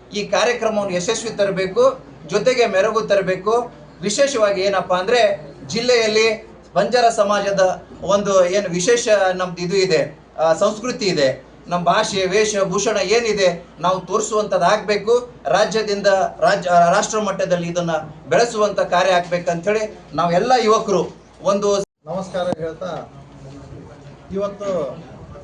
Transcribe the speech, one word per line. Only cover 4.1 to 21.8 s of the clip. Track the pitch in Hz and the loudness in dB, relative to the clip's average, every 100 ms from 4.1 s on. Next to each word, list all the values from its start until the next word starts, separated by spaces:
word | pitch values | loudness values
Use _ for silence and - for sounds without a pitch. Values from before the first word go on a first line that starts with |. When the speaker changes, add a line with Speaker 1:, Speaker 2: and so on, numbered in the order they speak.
| 240 277 226 208 185 | 0 2 2 2 2
Speaker 1:
ಏನಪ್ಪ | 196 190 180 | 0 0 0
ಅಂದ್ರೆ, | 180 190 247 208 202 - - - | -2 2 4 4 0 -8 -16 -8
ಜಿಲ್ಲೆಯಲ್ಲಿ | 196 247 240 220 214 226 214 - - - | -4 2 2 4 2 2 0 -8 -20 -6
ಬಂಜಾರ | 170 208 240 233 | -2 2 4 2
ಸಮಾಜದ | 226 202 202 196 190 185 - - - | 2 2 2 0 2 2 0 -10 -10
ಒಂದು | 165 202 202 190 180 | -2 0 2 4 4
ಏನು | 196 190 | 2 0
ವಿಶೇಷ | 170 175 240 233 208 190 | -2 2 2 4 2 2
ನಮ್ದು | 180 175 170 | 0 -4 -4
ಇದು | 175 196 | -2 0
ಇದೆ, | 180 156 131 - - - | 2 2 0 -8 -14 -2
ಆ, | 160 | 0
ಸಂಸ್ಕೃತಿ | 160 208 214 247 - 196 | 2 2 0 -6 -4 -2
ಇದೆ, | 151 135 - - - - | 2 0 0 -10 -20 -6
ನಮ್ಮ | 175 170 | -2 2
ಭಾಷೆ, | 196 214 196 185 | 2 0 -2 0
ವೇಷಭೂಷಣ | 202 214 202 180 202 220 208 | 0 0 0 -2 0 0 -2
ಏನಿದೆ | 185 233 233 196 185 175 - - | 2 0 0 2 0 0 -10 -6
ನಾವು | 170 185 | -2 -2
ತೋರಿಸುವಂಥದ್ದಾಗಬೇಕು. | - 208 214 220 208 185 175 208 185 202 208 240 240 - 139 | -2 -4 -2 -2 0 0 2 0 0 -2 2 0 0 -10 -2
ರಾಜ್ಯದಿಂದ | 180 208 214 208 202 196 190 180 - | 0 2 0 -2 0 2 2 0 0
ರಾಜ್ಯ, | 165 196 175 | 2 2 2
ಆ, | 175 170 | 4 6
ರಾಷ್ಟ್ರ | 196 214 220 | 4 0 -2
ಮಟ್ಟದಲ್ಲಿ | 202 185 185 175 170 | -2 -2 -2 -2 -2
ಇದನ್ನ | 170 170 156 - - 131 | -4 -2 -4 -6 -14 -2
ಬೆಳೆಸುವಂಥ | 170 240 220 208 190 | 2 2 0 0 0
ಕಾರ್ಯ | 180 175 190 | 0 2 2
ಆಗ್ಬೇಕಂತೇಳಿ | 175 170 175 175 170 180 214 214 - - | 2 0 -4 -2 -4 0 -2 -2 -8 -10
ನಾವೆಲ್ಲ | 147 170 175 240 254 | -2 0 2 4 2
ಯುವಕರು | 214 214 208 175 - - - - | 4 2 2 0 -2 -8 -20 -6
ಒಂದು | 165 202 202 196 | -2 0 0 0